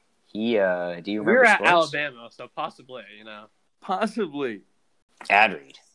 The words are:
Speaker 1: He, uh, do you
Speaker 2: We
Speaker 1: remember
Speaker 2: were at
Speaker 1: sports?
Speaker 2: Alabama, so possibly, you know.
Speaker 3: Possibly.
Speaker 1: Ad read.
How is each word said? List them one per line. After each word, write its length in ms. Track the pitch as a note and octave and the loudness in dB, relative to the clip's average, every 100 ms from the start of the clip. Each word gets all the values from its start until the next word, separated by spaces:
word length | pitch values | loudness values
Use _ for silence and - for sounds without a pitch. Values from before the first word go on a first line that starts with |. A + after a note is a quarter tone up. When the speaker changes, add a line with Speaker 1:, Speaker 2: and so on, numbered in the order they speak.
| _ _ _ | _ _ _
Speaker 1:
He, 320 | G#2 A2+ A2 | -6 -2 0
uh, 420 | F#2+ F2+ F2 F2 | 0 0 -4 -8
do 100 | F2 | -6
you 120 | G#2+ | -2
Speaker 2:
We 100 | - | 2
Speaker 1:
remember 80 | A#3+ | 4
Speaker 2:
were 60 | A#3+ | 6
at 100 | G3 | 4
Speaker 1:
sports? 140 | E3 F3 D#3 | 4 2 2
Speaker 2:
Alabama, 340 | D3 D3 A#2+ A#2 | -2 -6 -8 -18
so 180 | - B2 | -18 -16
possibly, 480 | - D#3 - B2 B2+ G2+ G#2 | -10 -10 -10 -18 -16 -16 -20
you 80 | |
know. 220 | A2 G#2+ A2 _ _ _ | -18 -18 -20 _ _ _
Speaker 3:
Possibly. 800 | - F#3+ G#3+ A#3 F#3 C#3+ C3 G2+ - _ _ _ _ _ - | -6 -4 -2 -4 -6 -4 -6 -6 -14 _ _ _ _ _ 0
Speaker 1:
Ad 240 | G2+ G#2+ | 4 4
read. 240 | D#2+ - - _ | 0 -12 -20 _